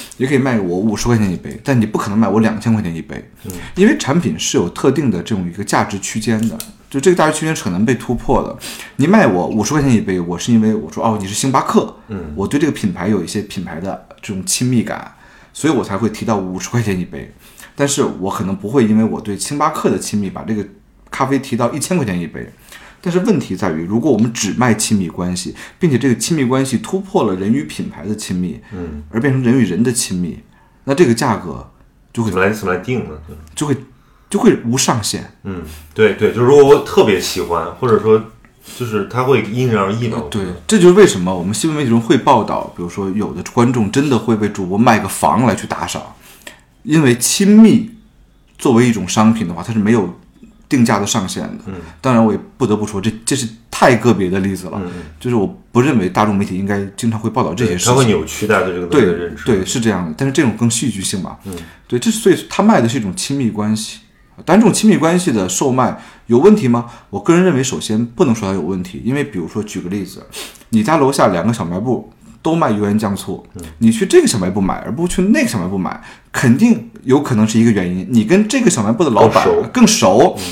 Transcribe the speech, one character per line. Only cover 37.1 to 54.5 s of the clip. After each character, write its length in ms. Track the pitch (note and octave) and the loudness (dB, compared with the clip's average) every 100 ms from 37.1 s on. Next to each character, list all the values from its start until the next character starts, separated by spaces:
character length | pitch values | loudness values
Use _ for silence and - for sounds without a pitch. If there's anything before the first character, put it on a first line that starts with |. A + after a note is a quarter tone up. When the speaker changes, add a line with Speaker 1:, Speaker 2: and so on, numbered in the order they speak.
| F2+ | 2
Speaker 2:
喜 220 | - F#2 | 0 -4
欢， 280 | - E2+ E2 | -4 -4 -4
或 120 | F#2 B2+ | -4 2
者 140 | G#2 | 2
说 240 | G#2+ A2 A2 - _ _ - - | 4 2 0 -16 _ _ -20 -12
就 80 | A#2+ | -6
是 200 | G#2 F#2+ | -4 -4
它 140 | A#2+ | -2
会 180 | B2+ B2 | 2 2
因 260 | G2+ A#2+ B2+ | 0 -2 0
人 100 | A2+ | 0
而 140 | F#2+ | 0
异 160 | A2+ A#2+ | -2 -4
吧， 80 | A2+ | -6
Speaker 1:
呃， 80 | |
Speaker 2:
我 60 | - | -6
觉 80 | G#2+ | -6
得。 80 | F#2 | -6
Speaker 1:
对， 80 | F2+ - | -8 0
这 120 | G#3+ | 6
就 100 | F3 | 8
是 60 | |
为 120 | F#3 F3+ | 8 6
什 140 | F#2+ | 4
么 160 | F2+ F#2 | -2 -2
我 80 | |
们 80 | F2 | -4
新 160 | A2 D#3+ | -2 -2
闻 80 | D3+ | -2
媒 80 | |
体 60 | B2+ | 2
中 100 | A#2 | 2
会 160 | A2+ C#3 | 2 2
报 260 | C#3+ B2 | 4 2
道， 300 | G#2+ A1 - | 2 -4 -6
比 80 | - | -10
如 60 | F2 | -10
说 220 | G2+ F#2+ | -6 -4
有 240 | G2 F#2+ | -4 -4
的 80 | D2+ F2 | -8 -4
观 180 | - A#2+ | 0 2
众 220 | B2+ G2 | 2 0
真 160 | C3+ D3 | 0 0
的 100 | A#2 | 0
会 160 | - G#2+ | 0 0
为 120 | G#2 | -2
主 180 | - F2+ | -4 -4
播 120 | G2 | 2
卖 200 | B2 G#2+ | 2 2
个 80 | F#2+ | -2
房 380 | - D2+ F2+ | -2 0 2
来 100 | B2 | 0
去 120 | - F#2 | -2 -6
打 200 | - F2 | -8 -6
赏， 160 | - - - - - - - _ _ | -8 -12 -18 -20 -20 -20 -20 _ _
因 200 | - D#3 | 0 4
为 140 | C#3 A#2+ | 4 2
亲 460 | - - G3 G#3+ | 0 2 6 8
密 300 | A3 C3+ - - _ _ _ _ _ - | 8 6 0 -12 _ _ _ _ _ -2
作 140 | B2 | 2
为 160 | A#2 B2 | 4 4
一 40 | |
种 160 | G#2 F2+ | 2 -2
商 240 | A2+ G#2+ | 2 4
品 140 | A2+ F2 | 2 -4
的 80 | |
话， 80 | E2+ | -6
它 100 | F2+ | -4
是 60 | A2+ | -2
没 140 | G#2 | 2
有 260 | A#2 F2 - _ _ - _ - | 2 0 -8 _ _ -20 _ -4
定 160 | C3+ | 0
价 160 | A#2 G#2 | 2 0
的 60 | G2+ | -2
上 220 | A2+ F#2 | -4 -4
限 140 | G2 | -8
的。 220 | - - - | -10 -12 -14
Speaker 2:
嗯。 80 | F#2 D#2+ - | -14 -16 -6
Speaker 1:
当 140 | C3 | 2
然， 100 | A#2 | 4
我 80 | A2+ | 4
也 60 | F#2 - - | 0 -6 -4
不 80 | |
得 120 | A2+ G#2 | -2 0
不 100 | G2+ | -2
说， 140 | G2 | -4
这， 120 | G#2+ G#2+ | -4 -4
这 100 | - | -4
是 140 | - A2+ - _ | -4 -4 -10 _
太 260 | - E3 A#2 | 0 2 4
个 180 | A#2+ | 2
别 160 | G2 F#2 | 2 0
的 80 | G2 | 0
例 160 | G2 | -2